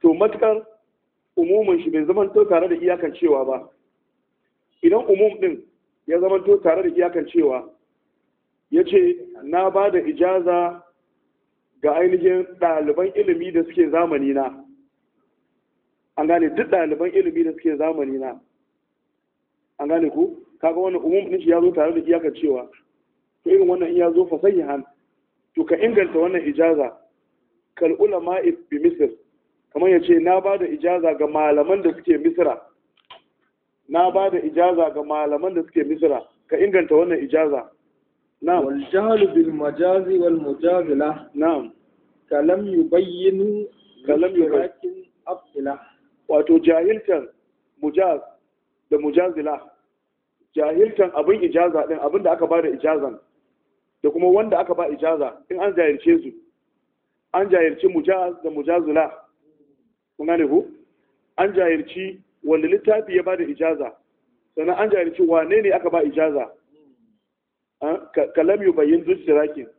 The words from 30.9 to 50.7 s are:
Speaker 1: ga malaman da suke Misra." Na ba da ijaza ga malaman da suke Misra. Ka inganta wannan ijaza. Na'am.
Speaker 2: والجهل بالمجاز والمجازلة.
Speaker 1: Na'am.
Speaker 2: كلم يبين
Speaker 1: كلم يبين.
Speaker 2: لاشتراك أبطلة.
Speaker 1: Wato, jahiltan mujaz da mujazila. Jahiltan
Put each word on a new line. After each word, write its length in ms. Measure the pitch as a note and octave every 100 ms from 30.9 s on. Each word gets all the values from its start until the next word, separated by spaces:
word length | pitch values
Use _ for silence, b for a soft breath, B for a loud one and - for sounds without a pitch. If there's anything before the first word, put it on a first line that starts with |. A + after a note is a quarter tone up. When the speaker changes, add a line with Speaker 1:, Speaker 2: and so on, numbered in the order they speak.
| F3+ E3 C#3+
Speaker 1:
ga 100 | D3
malaman 540 | D3+ D3+ D3 D3+ G3
da 100 | E3+
suke 240 | D#3+ - D#3
Misra." 420 | D#3 E3 D#3+ A2+ - _ _ _ _ - _ _ _ _ _ _ _
Na 220 | D#3+ F3+
ba 180 | F#3 G3
da 80 | F3+
ijaza 500 | D#3 D3 F3 E3+ D#3+
ga 100 | C#3+
malaman 500 | D3 D3+ D3 D3 F3+
da 80 | F3
suke 220 | D#3+ E3+
Misra. 420 | C#3+ D#3 D#3 C3 - _ _
Ka 100 | D#3
inganta 380 | G3 F#3 D#3+ D#3
wannan 240 | F3+ E3
ijaza. 460 | C#3 D#3 D#3 C3+ A2+ _ _ _ _ _ _ _
Na'am. 240 | D3+ F3+ C#3+
Speaker 2:
والجهل 640 | C#3 C#3 F#3+ G#3+ A3 G3
بالمجاز 760 | D#3+ D#3+ D#3 D3 C#3+ F3+ F#3+ F#3
والمجازلة. 1200 | F#3+ F3 E3 D3 C#3 E3 F3+ E3 C#3 D3+ D3+ -
Speaker 1:
Na'am. 380 | C#3+ D#3 D#3 A#2 - _ _ _ _ _
Speaker 2:
كلم 380 | D3 D#3 F#3+ G#3
يبين 1000 | F3 D#3+ E3+ F#3+ F3 F#3+ F#3+ G3+ G#3 G#3 _ _ _ C4
Speaker 1:
كلم 300 | D3 B3+ F#4
يبين. 160 | D#4
Speaker 2:
لاشتراك 300 | - - - F#4 F#4 - _ -
أبطلة. 520 | F#3 _ C#3+ C#3 C#3 - _ _ _ _
Speaker 1:
Wato, 300 | D3+ D3+ E3
jahiltan 680 | E3 D#3+ F3 A3 G#3 E3+ B2+ _ _ _ _ _
mujaz 400 | D3+ D3+ F#3 D3+ - - _ _ _ _ _
da 60 | D3+
mujazila. 760 | D3 D3 F3+ D#3+ D3+ D3 - _ _ _ _ _ _ _ _
Jahiltan 560 | - D3+